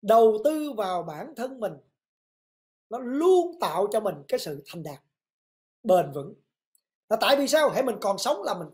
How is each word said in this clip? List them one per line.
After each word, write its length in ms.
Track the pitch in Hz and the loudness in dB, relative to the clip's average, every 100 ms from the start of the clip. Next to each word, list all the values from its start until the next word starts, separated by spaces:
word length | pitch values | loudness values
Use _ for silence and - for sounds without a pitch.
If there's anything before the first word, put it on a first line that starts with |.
Đầu 360 | 202 226 226 214 | 6 6 6 4
tư 300 | 277 311 294 226 | 0 -2 -6 -6
vào 260 | 196 180 | -4 -4
bản 300 | 165 151 240 285 | -6 -12 -14 -10
thân 240 | 254 262 | -10 -8
mình, 140 | 208 147 _ _ _ _ _ _ _ _ _ _ _ | -8 -10 _ _ _ _ _ _ _ _ _ _ _
nó 100 | 233 | -10
luôn 600 | 247 269 339 370 349 339 | -6 0 4 4 2 -4
tạo 280 | 190 160 202 | -4 0 0
cho 80 | 220 | 0
mình 160 | 208 151 143 | -2 -6 -6
cái 120 | 247 | -6
sự 240 | 170 143 - | -4 -12 -12
thành 120 | 175 | -12
đạt, 160 | 151 139 _ _ _ _ _ _ _ _ | -12 -14 _ _ _ _ _ _ _ _
bền 280 | - 180 151 | 2 2 2
vững. 220 | 143 143 - _ _ _ _ _ _ _ | -6 -12 -16 _ _ _ _ _ _ _
Là 80 | 220 | 0
tại 140 | 208 277 | 2 2
vì 120 | 277 | 4
sao? 220 | 302 285 | 2 2
Hễ 120 | 185 | 2
mình 160 | 262 208 | -2 -2
còn 160 | 208 196 | -2 -2
sống 260 | 233 339 | -2 -4
là 100 | 359 | -4
mình 140 | 185 160 | -6 -8